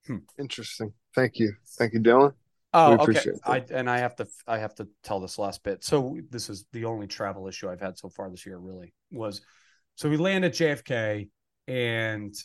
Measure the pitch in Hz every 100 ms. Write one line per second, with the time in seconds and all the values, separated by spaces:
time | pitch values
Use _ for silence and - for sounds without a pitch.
0 | - 113 - - 139 - 110 - 107 -
1 | _ - 135 - 110 101 _ - 117 113
2 | 113 123 139 139 _ _ _ 175 160 135
3 | 151 160 - - - 127 123 131 123 123
4 | 123 - 110 - - 113 107 - 101 _
5 | - 101 92 - 101 95 - 95 - 151
6 | 127 156 - 123 - 101 - 117 113 113
7 | 104 - 101 98 95 95 98 90 95 92
8 | 95 - 98 90 - 90 90 92 87 _
9 | _ - 110 95 _ _ _ _ _ -
10 | 151 151 180 196 180 - 165 143 - 123
11 | 110 104 104 _ _ _ - 127 120 113
12 | 113 107 104 104